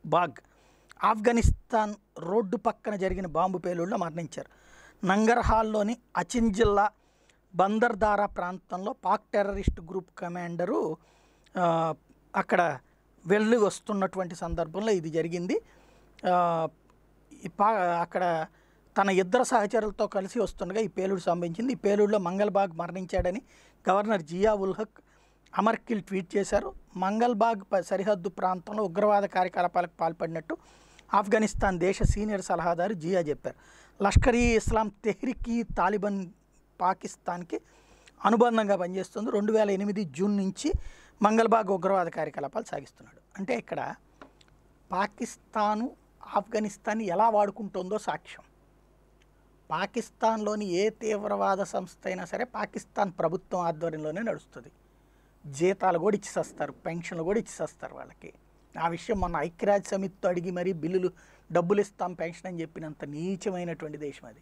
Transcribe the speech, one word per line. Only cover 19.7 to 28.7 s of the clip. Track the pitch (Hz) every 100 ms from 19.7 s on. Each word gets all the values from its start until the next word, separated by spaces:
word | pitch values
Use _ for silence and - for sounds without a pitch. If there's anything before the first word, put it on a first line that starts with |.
| 233 214 - 208
కలిసి | 202 190 247
వస్తుండగా | 190 - 180 202
ఈ | 208
పేలుడు | - 185 196
సంభవించింది. | 170 175 175 165 247
ఈ | 220
పేలుడులో | 202 202 202 208
మంగల్బాగ్ | 180 190 208 196 196
మరణించాడని | 160 175 180 185 190 175 202 - - - _ -
గవర్నర్ | 190 208 202
జియా | 151 175 208
ఉల్ | 208 190 190
హక్ | 214 - _ _ _ _ _ -
అమర్కిల్ | 208 226 - 220
ట్వీట్ | - 190 175 202
చేశారు. | 190 226 - - - 185
మంగల్బాగ్ | 190 220 240 220 226 220 -
ప-, | 196
సరిహద్దు | 175 190 196 208 190
ప్రాంతంలో | - 185 185 185